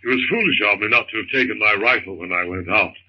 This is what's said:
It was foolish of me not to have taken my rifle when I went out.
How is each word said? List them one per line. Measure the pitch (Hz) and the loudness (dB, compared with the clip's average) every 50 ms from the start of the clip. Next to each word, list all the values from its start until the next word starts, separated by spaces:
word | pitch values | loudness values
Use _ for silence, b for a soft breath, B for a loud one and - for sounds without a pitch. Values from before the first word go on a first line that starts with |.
It | - 117 | 0 0
was | 131 127 - - | 0 0 0 0
foolish | 165 233 220 180 131 - 104 104 | 0 2 2 2 2 2 2 2
of | 104 101 | 2 2
me | 104 107 | 2 2
not | 113 120 113 - | 2 0 0 0
to | - 110 | -6 -6
have | 101 90 | -6 -2
taken | - 135 127 - 107 104 | 0 0 0 0 -2 0
my | 104 107 104 | 2 2 2
rifle | 101 104 120 127 113 85 92 98 | 2 2 2 2 2 0 -6 -12
when | 82 85 90 | -10 -8 -4
I | 90 90 90 | -2 -2 -2
went | 87 90 92 87 85 | -2 -4 -6 -4 0
out. | 95 107 98 85 - - _ | 0 0 0 0 -4 -16 _